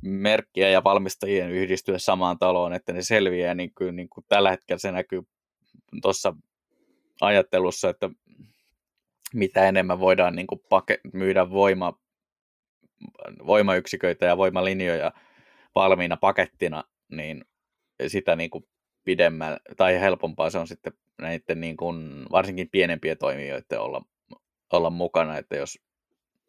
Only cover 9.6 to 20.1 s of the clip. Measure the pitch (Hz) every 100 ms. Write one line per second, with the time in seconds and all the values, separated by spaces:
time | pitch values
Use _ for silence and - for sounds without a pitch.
9.6 | 95 95 92 90 92 92 90 90 92 -
10.6 | - 95 - - - 95 95 95 90 98
11.6 | 98 92 87 - _ _ _ _ _ _
12.6 | _ _ _ _ - - - - 73 104
13.6 | 98 92 - 98 92 85 90 87 95 92
14.6 | 92 95 90 85 80 - _ _ _ _
15.6 | _ - 95 92 87 85 98 101 90 -
16.6 | 85 76 - _ _ 80 78 78 - _
17.6 | _ _ _ - 76 98 90 82 82 -
18.6 | - _ _ _ - 90 85 80 80 73
19.6 | - - 92 90 95